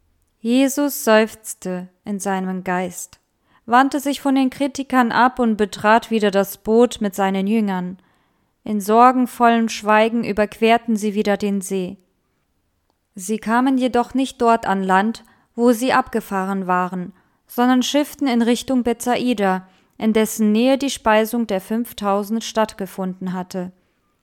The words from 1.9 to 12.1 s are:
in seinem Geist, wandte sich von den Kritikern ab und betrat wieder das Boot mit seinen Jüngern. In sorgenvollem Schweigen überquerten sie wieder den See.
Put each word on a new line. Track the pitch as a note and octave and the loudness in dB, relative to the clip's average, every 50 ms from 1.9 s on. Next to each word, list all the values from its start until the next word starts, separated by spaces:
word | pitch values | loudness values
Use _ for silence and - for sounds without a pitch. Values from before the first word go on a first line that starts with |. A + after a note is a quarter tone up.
| _ _ - | _ _ -10
in | G#3+ G#3 F#3+ | -8 -8 -6
seinem | - G3+ F#3+ F#3+ F#3 F#3 F#3 F#3 F3+ | -4 -4 -4 -4 -4 -6 -6 -6 -4
Geist, | F#3+ F3+ F3+ F#3 F3 F3 - - - - _ _ _ _ _ _ _ _ _ _ | -4 -4 -4 -4 -6 -8 -12 -16 -18 -20 _ _ _ _ _ _ _ _ _ _
wandte | - A#3 B3 C4+ C4+ D4+ C#4+ | 2 2 4 4 2 0 -2
sich | B3+ C#4+ C#4 - | -2 -4 -4 -2
von | - C#4 C4 | 0 0 2
den | C4+ C4+ B3+ | 2 2 0
Kritikern | - - C#4 C#4+ - - C4 - B3+ C4 A#3+ A3+ | -2 -2 -4 -4 -4 -6 -6 -2 0 2 2 2
ab | - - A#3+ B3+ B3+ - | 2 2 2 2 2 0
und | B3 A3+ A3 | 0 0 2
betrat | G3 G#3+ F#3 - - - G#3 A3 A#3 - - | 0 -2 -4 -4 -2 2 4 4 4 2 0
wieder | A3+ A3 G3+ G3+ | -2 0 2 2
das | F#3 G3 G3 F#3+ - - | 2 2 0 -2 -4 -8
Boot | - G#3+ A3 A#3 B3 A#3+ - - | -2 2 4 4 4 4 2 -2
mit | G#3+ G3+ - | -6 -4 -2
seinen | - G3 F#3+ F#3+ G3 F#3+ | -2 -2 0 0 0 0
Jüngern. | G3 A3 A3+ G#3+ G3+ F#3+ F#3 F3+ F3+ F#3+ - _ _ _ _ _ _ _ _ _ _ _ _ - | 0 0 0 0 -2 -2 -4 -6 -8 -10 -14 _ _ _ _ _ _ _ _ _ _ _ _ -8
In | - G#3+ G#3 | -6 -6 -4
sorgenvollem | F#3+ G#3 G#3+ A#3 A#3+ B3+ B3 B3+ B3 A3+ - - A#3+ A#3 A#3 A#3 A3+ A3 | 0 2 6 6 6 6 6 4 0 -2 0 2 2 4 4 2 0 -2
Schweigen | - - G#3 G#3 G#3+ G#3+ A3 A3+ A3+ A#3 A3+ | -4 -4 0 2 4 4 4 2 0 -2 -4
überquerten | - G3+ G#3 G#3 G3+ - - A3+ A3 A3+ A#3 A#3 - A3 | -2 -2 -2 -2 -2 -2 0 2 2 2 2 2 0 -2
sie | G3+ G#3 G#3+ G3 | -2 -2 -2 -2
wieder | G#3 G#3 G#3 G3+ | 0 0 0 0
den | G3 G#3 G3+ G3 G3 | 0 -2 -2 -4 -4
See. | F#3 - G3 F#3+ F#3 F#3 G3 - _ _ | -4 -6 -6 -6 -6 -6 -10 -14 _ _